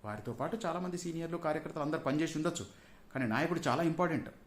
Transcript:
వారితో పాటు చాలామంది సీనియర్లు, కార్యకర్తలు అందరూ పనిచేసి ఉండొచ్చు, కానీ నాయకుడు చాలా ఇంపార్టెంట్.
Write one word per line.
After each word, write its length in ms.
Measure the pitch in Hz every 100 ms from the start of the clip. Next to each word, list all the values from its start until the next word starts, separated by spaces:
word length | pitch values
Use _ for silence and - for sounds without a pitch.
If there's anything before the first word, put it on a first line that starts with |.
వారితో 280 | 107 104 104
పాటు 260 | 117 143 220 180
చాలామంది 320 | 165 180 175
సీనియర్లు, 380 | 175 165 165 170
కార్యకర్తలు 460 | 165 151 - -
అందరూ 160 | 147 156
పనిచేసి 400 | 127 143 160 156
ఉండొచ్చు, 280 | 160 165 95 - - - -
కానీ 120 | 135 123
నాయకుడు 340 | 113 165 170
చాలా 220 | 160 127
ఇంపార్టెంట్. 460 | 170 165 175 151 - -